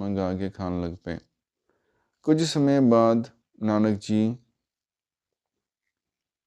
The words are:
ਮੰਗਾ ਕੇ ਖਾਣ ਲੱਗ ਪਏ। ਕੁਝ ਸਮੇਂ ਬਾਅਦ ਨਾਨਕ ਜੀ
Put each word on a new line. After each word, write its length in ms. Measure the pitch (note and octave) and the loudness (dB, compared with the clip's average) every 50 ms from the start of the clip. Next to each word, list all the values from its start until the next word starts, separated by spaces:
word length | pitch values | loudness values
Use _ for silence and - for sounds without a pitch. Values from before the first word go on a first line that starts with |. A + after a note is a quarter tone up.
ਮੰਗਾ 340 | G2 G2+ G2 G2 F#2+ F2+ F#2 | -8 -6 -4 -4 -4 -4 -4
ਕੇ 160 | F#2 G2 F#2+ | -4 -6 -8
ਖਾਣ 320 | - - F#2+ F2+ F2+ F2 | -8 -8 -8 -6 -4 -4
ਲੱਗ 80 | F2 E2+ E2+ F#2 _ | -6 -6 -8 -10 _
ਪਏ। 140 | F2 E2 - - _ _ _ _ _ _ _ _ _ _ _ _ _ _ _ _ _ _ _ | -12 -12 -12 -14 _ _ _ _ _ _ _ _ _ _ _ _ _ _ _ _ _ _ _
ਕੁਝ 200 | _ D#3 D#3 D#3 | _ 0 0 2
ਸਮੇਂ 380 | E3 D#3 - D#3 C#3 C#3 C#3 C#3 | 0 -2 0 0 2 2 2 4
ਬਾਅਦ 480 | C3+ A#2+ A#2 A#2 A2+ A2+ A2+ A#2 A#2 - _ _ _ _ _ _ | 4 4 6 6 4 4 2 0 -2 -6 _ _ _ _ _ _
ਨਾਨਕ 360 | A2 G#2+ G#2+ G#2+ G#2+ A2 G#2+ G2 | -4 -2 0 2 2 0 0 -2
ਜੀ 360 | - - G#2+ G#2+ A2 A2 A#2+ A#2+ _ _ _ _ _ _ _ _ _ _ _ _ _ _ _ _ _ _ _ _ _ _ _ _ _ _ _ _ _ _ _ _ _ _ _ _ _ _ _ _ _ | -4 -2 0 0 0 0 -2 -6 _ _ _ _ _ _ _ _ _ _ _ _ _ _ _ _ _ _ _ _ _ _ _ _ _ _ _ _ _ _ _ _ _ _ _ _ _ _ _ _ _